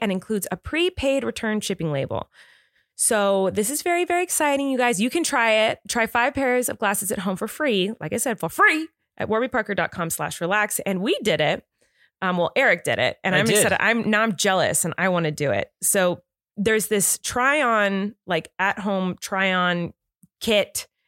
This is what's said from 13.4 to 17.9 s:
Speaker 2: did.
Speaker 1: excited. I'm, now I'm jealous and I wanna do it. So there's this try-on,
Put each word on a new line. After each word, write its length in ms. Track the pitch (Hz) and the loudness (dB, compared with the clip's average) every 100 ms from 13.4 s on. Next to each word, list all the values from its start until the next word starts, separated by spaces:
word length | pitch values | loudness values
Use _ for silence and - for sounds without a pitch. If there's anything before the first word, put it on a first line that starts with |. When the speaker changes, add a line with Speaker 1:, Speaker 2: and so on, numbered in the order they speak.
| 220 | 4
Speaker 2:
did. 100 | 208 | 4
Speaker 1:
excited. 260 | 202 185 | 4 2
I'm, 240 | 202 233 220 | 0 0 0
now 140 | 214 | 0
I'm 140 | 226 180 | 0 0
jealous 500 | 196 190 123 - 175 | 0 2 2 0 -2
and 80 | - | -2
I 100 | 185 | 0
wanna 220 | 175 160 | 0 0
do 180 | 151 143 | -2 -2
it. 200 | 98 - - | 0 -4 -4
So 400 | - 202 180 175 _ _ _ - | -2 2 2 0 _ _ _ -4
there's 300 | 202 220 214 | 0 0 2
this 300 | 214 175 - | 0 0 -2
try-on, 880 | - 247 262 294 254 220 202 | -4 0 2 2 2 2 2